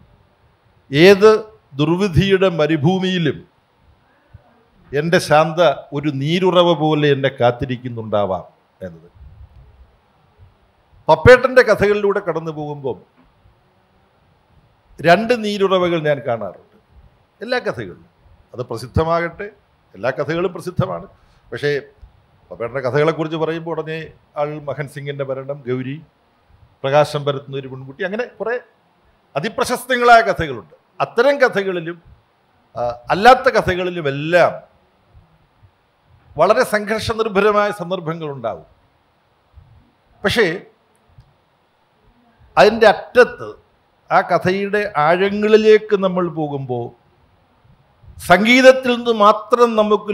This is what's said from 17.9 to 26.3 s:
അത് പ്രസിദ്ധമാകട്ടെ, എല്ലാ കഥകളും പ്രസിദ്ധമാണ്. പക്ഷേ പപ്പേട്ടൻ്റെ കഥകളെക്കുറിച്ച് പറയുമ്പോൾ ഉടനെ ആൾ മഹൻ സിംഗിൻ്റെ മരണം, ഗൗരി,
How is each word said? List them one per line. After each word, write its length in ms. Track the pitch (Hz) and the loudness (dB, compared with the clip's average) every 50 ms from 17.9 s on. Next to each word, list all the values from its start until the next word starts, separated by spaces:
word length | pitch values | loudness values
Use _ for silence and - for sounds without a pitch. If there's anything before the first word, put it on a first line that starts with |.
| 78 - 85 _ _ _ _ _ _ _ _ _ - | -16 -20 -20 _ _ _ _ _ _ _ _ _ -6
അത് 80 | 110 123 - | -6 -4 -4
പ്രസിദ്ധമാകട്ടെ, 800 | 117 110 123 123 - - 160 165 170 170 170 170 165 170 202 208 - _ _ _ _ _ _ _ - | -8 -12 -12 -6 -4 -2 -2 0 -2 -2 -2 -6 -8 -12 -14 -14 -14 _ _ _ _ _ _ _ -12
എല്ലാ 140 | 95 101 127 135 | -6 -6 -4 -4
കഥകളും 340 | - 143 143 160 170 180 190 180 | -4 -6 -6 -4 -4 -4 -6 -8
പ്രസിദ്ധമാണ്. 500 | 180 139 180 175 - 185 190 175 170 190 - _ _ _ _ _ _ _ _ | -10 -14 -6 -4 -4 -4 -4 -6 -10 -14 -18 _ _ _ _ _ _ _ _
പക്ഷേ 220 | - 117 143 147 147 139 - - _ _ - - _ _ _ _ _ _ _ _ | -10 -6 -4 -4 -4 -4 -8 -12 _ _ -20 -20 _ _ _ _ _ _ _ _
പപ്പേട്ടൻ്റെ 340 | 90 87 113 117 120 139 127 | -12 -12 -10 -8 -8 -6 -6
കഥകളെക്കുറിച്ച് 540 | 127 117 147 151 156 156 147 160 156 160 160 160 | -2 0 2 2 0 0 -2 -6 -6 -6 -6 -4
പറയുമ്പോൾ 300 | 156 165 165 165 170 160 | -4 -6 -8 -8 -8 -8
ഉടനെ 240 | 160 151 156 160 160 156 - - _ _ _ _ 151 | -8 -8 -10 -12 -12 -12 -16 -20 _ _ _ _ -6
ആൾ 100 | 147 151 151 151 147 | -6 -6 -6 -10 -10
മഹൻ 200 | 143 127 147 147 131 - | -10 -10 -10 -10 -12 -12
സിംഗിൻ്റെ 320 | 147 139 143 143 139 139 131 | -12 -12 -10 -8 -8 -8 -8
മരണം, 280 | 131 131 135 135 143 147 131 | -8 -8 -8 -10 -12 -10 -8
ഗൗരി, 280 | 117 127 127 127 127 139 160 147 _ _ _ _ _ | -6 -6 -6 -6 -8 -10 -12 -16 _ _ _ _ _